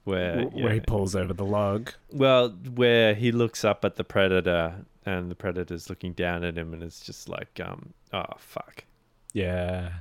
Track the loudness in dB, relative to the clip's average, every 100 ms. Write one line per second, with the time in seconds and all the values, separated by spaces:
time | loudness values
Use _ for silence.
0 | -4 -2 0 -2 -2 -2 0 0 0 0
1 | 0 -2 -2 -4 -2 0 0 -2 -4 -14
2 | _ 2 6 6 4 -2 -10 2 6 8
3 | 6 4 2 2 0 2 2 2 0 -2
4 | -2 2 4 4 4 2 0 -4 -16 _
5 | -6 -4 -4 -6 -6 -6 -6 -8 -10 -10
6 | -8 -4 -2 -2 -4 -4 -8 -10 -12 -14
7 | -16 -16 -12 -12 -12 -10 -10 -10 -16 -20
8 | _ -8 -6 -12 -14 -14 -14 -18 _ _
9 | _ _ _ -4 -2 -2 -2 -4 -6 -10